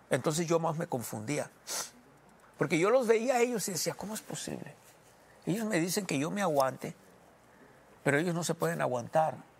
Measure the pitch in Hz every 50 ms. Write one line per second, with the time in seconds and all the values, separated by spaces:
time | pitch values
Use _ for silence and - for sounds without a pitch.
0 | - - 143 135 - 170 151 165 175 156 170 165 165 160 156 160 165 - - 123
1 | 113 - - 110 107 123 147 143 - - - - - - - - - - - -
2 | - - - - - - - - - - - - 147 143 180 156 175 208 240 269
3 | 247 208 226 220 226 262 262 240 233 247 247 202 - 202 180 147 - 196 - -
4 | 185 202 220 - - - 156 - - 156 147 - - - - - - - - -
5 | - - - - - - - - - - 175 226 220 214 214 165 165 185 165 208
6 | 190 - 160 135 143 170 190 208 202 175 151 139 131 131 131 - - 151 - -
7 | - - - - - - - - - - - - - - - - - - - -
8 | - 143 139 147 170 180 165 175 160 - 160 - 165 160 170 151 143 131 123 120
9 | 113 117 - 160 156 151 - - - - -